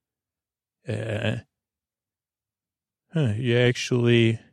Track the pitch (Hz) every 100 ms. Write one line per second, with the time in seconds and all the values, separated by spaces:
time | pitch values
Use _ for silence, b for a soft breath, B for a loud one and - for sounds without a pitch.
0 | _ _ _ _ _ _ _ _ - 110
1 | 113 107 110 120 - _ _ _ _ _
2 | _ _ _ _ _ _ _ _ _ _
3 | _ 165 123 104 127 120 123 123 - 123
4 | 120 120 113 113 -